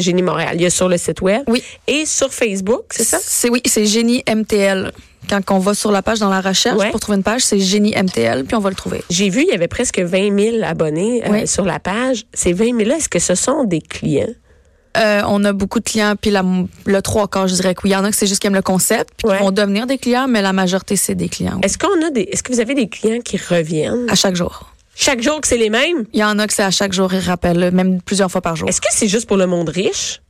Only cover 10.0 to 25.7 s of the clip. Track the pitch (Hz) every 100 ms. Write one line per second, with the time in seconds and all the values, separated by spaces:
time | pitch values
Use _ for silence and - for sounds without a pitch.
10 | 175 185 202 202 214 226 160 160 160 151
11 | 208 247 - 208 - - 190 151 - 208
12 | 254 240 - - 185 175 226 240 208 311
13 | - 180 - 180 - 294 233 160 - -
14 | - 139 147 240 _ _ _ _ _ -
15 | 220 208 208 202 202 202 196 240 - 214
16 | 208 202 220 202 185 185 180 - 196 196
17 | 190 214 196 196 190 180 185 175 196 190
18 | 196 208 202 196 208 196 190 185 - 233
19 | 233 - 214 196 196 190 202 196 247 269
20 | 247 247 269 220 196 190 185 185 - 196
21 | - 185 175 - 180 185 196 165 320 370
22 | 320 254 - 196 - 240 220 285 202 -
23 | 220 233 - 202 - 175 156 156 143 240
24 | 240 190 202 180 180 - - - _ -
25 | - 254 240 302 - 240 220